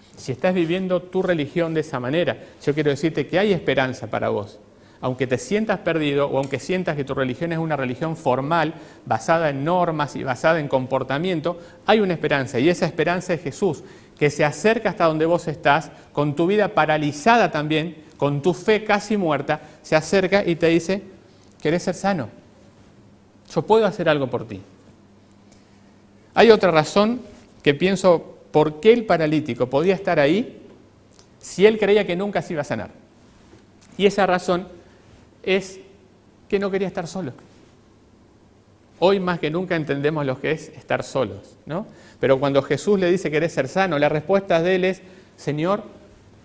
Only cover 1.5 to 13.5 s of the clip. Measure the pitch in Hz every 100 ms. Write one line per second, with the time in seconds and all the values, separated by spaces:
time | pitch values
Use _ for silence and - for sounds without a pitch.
1.5 | - 165 160 151 131 123 165 147 110 -
2.5 | - 147 147 147 139 165 165 - 170 214
3.5 | 175 - 135 131 120 110 117 110 110 104
4.5 | - - - - - 127 127 123 123 -
5.5 | 208 220 190 170 165 147 143 139 135 139
6.5 | 131 - 185 180 147 135 139 131 123 170
7.5 | 160 160 143 127 123 165 160 139 127 143
8.5 | 170 156 - - - - 110 - 165 156
9.5 | 135 151 180 165 156 139 - 131 120 160
10.5 | 165 143 135 127 131 131 139 185 165 156
11.5 | 175 - - - 220 190 156 151 143 123
12.5 | 120 156 175 170 - 156 180 - 160 143